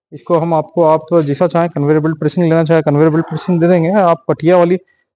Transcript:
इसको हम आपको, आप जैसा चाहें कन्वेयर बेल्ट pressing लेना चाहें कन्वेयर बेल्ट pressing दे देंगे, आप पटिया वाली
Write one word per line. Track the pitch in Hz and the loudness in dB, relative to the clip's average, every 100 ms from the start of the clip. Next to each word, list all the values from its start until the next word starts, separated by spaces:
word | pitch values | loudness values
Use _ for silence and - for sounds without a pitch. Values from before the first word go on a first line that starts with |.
| _ | _
इसको | 151 - 170 | -14 -2 -2
हम | 165 | 0
आपको, | 160 151 175 | -2 -2 0
आप | 156 156 - | 2 2 0
जैसा | 170 143 143 175 | -2 0 -2 -2
चाहें | 170 170 | 0 -2
कन्वेयर | 147 143 156 | -2 0 0
बेल्ट | 156 156 | 0 -2
pressing | 151 180 | -4 -2
लेना | 165 165 | 0 0
चाहें | 160 165 | 2 0
कन्वेयर | 156 143 160 | 2 2 2
बेल्ट | 160 - | 0 -4
pressing | 156 - 175 | -6 -4 0
दे | 170 | 2
देंगे, | 180 160 | 2 0
आप | 208 175 165 - | 0 0 0 -4
पटिया | 151 156 180 | -2 0 2
वाली | 175 185 _ _ _ | 2 0 _ _ _